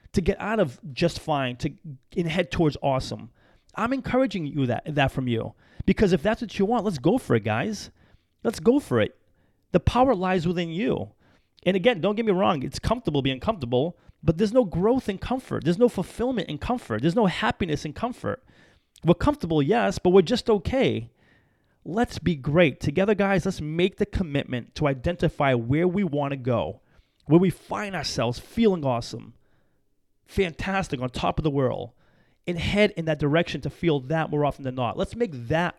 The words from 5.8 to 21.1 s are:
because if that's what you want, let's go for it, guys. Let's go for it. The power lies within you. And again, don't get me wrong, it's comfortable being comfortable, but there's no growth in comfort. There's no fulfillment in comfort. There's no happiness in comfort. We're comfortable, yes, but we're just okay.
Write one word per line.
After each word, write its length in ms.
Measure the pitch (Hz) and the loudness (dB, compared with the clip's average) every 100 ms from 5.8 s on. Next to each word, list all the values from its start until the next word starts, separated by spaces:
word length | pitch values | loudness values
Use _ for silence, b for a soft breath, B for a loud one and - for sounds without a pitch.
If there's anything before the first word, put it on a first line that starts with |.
| - | 0
because 260 | - 202 | 2 4
if 80 | 170 | 2
that's 200 | 180 220 | 0 -4
what 180 | 220 - | -4 -2
you 60 | 196 | 0
want, 200 | 240 196 | 0 -2
let's 140 | 151 | 0
go 180 | 139 247 | 2 2
for 180 | - 120 | 2 0
it, 80 | |
guys. 460 | 107 110 196 208 - b b b b _ | 0 -2 -4 -8 -12 b b b b _
Let's 160 | 233 220 | -6 0
go 200 | 165 277 | 2 2
for 220 | - 117 | 2 0
it. 160 | 104 - _ _ _ _ _ | 0 -4 _ _ _ _ _
The 80 | 180 | -2
power 340 | - 240 262 | 2 2 4
lies 320 | 196 185 185 160 | 2 0 0 0
within 240 | 175 170 | -2 -2
you. 440 | 165 247 - 110 - b b _ _ | -2 -2 -2 -6 -14 b b _ _
And 120 | 175 190 | 0 2
again, 260 | 233 202 | 2 2
don't 140 | 180 214 | 0 0
get 100 | 226 | 2
me 60 | |
wrong, 280 | 180 208 156 | 2 2 0
it's 160 | 135 - | -4 -4
comfortable 460 | - 240 - 143 | -2 -2 0 0
being 160 | 131 131 | 0 -2
comfortable, 580 | - 214 117 123 160 b b _ | -4 -4 0 0 0 b b _
but 160 | 147 160 | 0 2
there's 160 | 214 | 2
no 100 | 254 | 4
growth 460 | 208 160 208 262 - | 2 2 2 2 0
in 80 | 190 | -6
comfort. 460 | - 262 - - | -4 -6 -4 -2
There's 160 | 143 175 | 0 4
no 100 | 240 | 4
fulfillment 600 | 208 170 - 247 240 - | 2 -6 -4 -4 -4 -6
in 100 | 151 | -6
comfort. 420 | - 247 - 107 | -4 -4 -4 0
There's 140 | 147 196 | 0 4
no 100 | 196 | 2
happiness 580 | - 220 - 180 147 | 2 -2 -2 -2 -4
in 100 | 156 | -6
comfort. 500 | - 240 - 104 - b b b b _ _ | -6 -6 -6 -6 -6 b b b b _ _
We're 120 | 156 175 | 2 4
comfortable, 480 | - 294 175 156 | 2 0 0 2
yes, 340 | 143 226 196 - | 2 2 0 0
but 140 | 185 | 4
we're 100 | 190 | 6
just 300 | 156 240 - | 6 2 2
okay. 580 | 214 - 262 180 110 117 | 0 0 0 2 0 -6